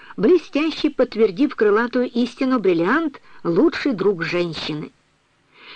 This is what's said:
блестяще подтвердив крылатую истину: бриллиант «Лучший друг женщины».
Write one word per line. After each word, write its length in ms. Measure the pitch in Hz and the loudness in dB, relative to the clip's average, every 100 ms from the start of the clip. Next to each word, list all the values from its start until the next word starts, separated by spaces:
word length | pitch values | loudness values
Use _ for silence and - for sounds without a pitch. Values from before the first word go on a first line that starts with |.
| - - | -18 -2
блестяще 760 | 208 349 - 285 320 - 302 | 2 2 2 -2 -2 -2 -4
подтвердив 680 | - 247 202 220 180 285 - | 0 -2 2 0 2 -2 2
крылатую 540 | 208 208 240 254 247 | 2 2 2 -2 -2
истину: 480 | 233 247 - 262 254 | -2 -4 -2 -2 0
бриллиант 640 | 190 170 175 294 320 - - - | 2 2 0 0 -2 -8 -20 -10
«Лучший 480 | 160 170 330 - 294 | -2 2 2 2 -4
друг 300 | 196 190 175 | 0 0 0
женщины». 680 | 143 175 175 147 - 151 - _ _ _ _ _ _ _ - | -2 -2 -4 -6 -8 -8 -10 _ _ _ _ _ _ _ -20